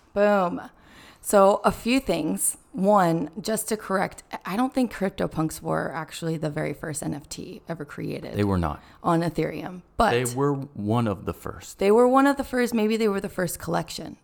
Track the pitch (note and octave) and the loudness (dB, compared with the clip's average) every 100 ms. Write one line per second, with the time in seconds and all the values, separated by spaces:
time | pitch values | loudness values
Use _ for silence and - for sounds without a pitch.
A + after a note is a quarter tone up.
0 | _ G3+ G#3 G3+ F3+ F3+ - _ - - | _ 0 2 4 0 -4 -12 _ -20 -20
1 | - - - G#3 G3 G#3 - - A3+ C4 | -20 -16 4 8 8 6 2 0 2 2
2 | C4 E3 D#3 G3 - - _ A#3+ F#3+ G#3 | 2 -2 -2 -2 -2 -4 _ 0 4 6
3 | F3 E3 - - E3 A3 - G#3+ - F#3+ | 4 2 -2 -8 -4 -4 -4 -6 -2 -2
4 | F3+ - - - - G3 C4 C4 B3 - | -2 -6 -14 -12 -6 -2 -2 0 -2 0
5 | F#3+ - F3 - D#3+ - E3 D#3 E3 D3 | -4 -2 -4 -2 -4 -4 -4 -4 -4 -8
6 | D#3 - E3 D#3+ D#3+ D3+ D3+ D3 E3 C#3+ | -10 -8 -6 -4 -4 -4 -6 -6 -10 -8
7 | D3+ D3 - - - - - D#3+ C#3+ - | -6 -8 -10 -14 -14 -14 -12 -12 -12 -10
8 | D#3 - - G#2+ G2+ F#2 D#2+ - - - | -8 -8 -8 -2 0 2 0 -4 -14 -6
9 | F3+ E3 E3+ E3 - - F#3 F3+ - - | 0 0 0 -2 -4 -4 -10 -14 -8 0
10 | - A#2+ B2 B2 C#3+ C#3 C3 - G#2 A#2 | 2 2 0 0 0 -2 -6 -6 0 2
11 | A#2 F#2+ - - - - - - G3 A3 | 0 -2 -4 -8 -8 -12 -12 0 4 6
12 | B3 C4 C#4 C#4 - B3+ A#3+ A#3 G#3+ A3 | 8 6 4 2 -2 -2 0 2 2 2
13 | A3 G3 F#3+ - F3 - - E3+ E3 - | 0 0 -4 -4 -4 -6 -4 -4 -4 -10
14 | E3 - | -14 -16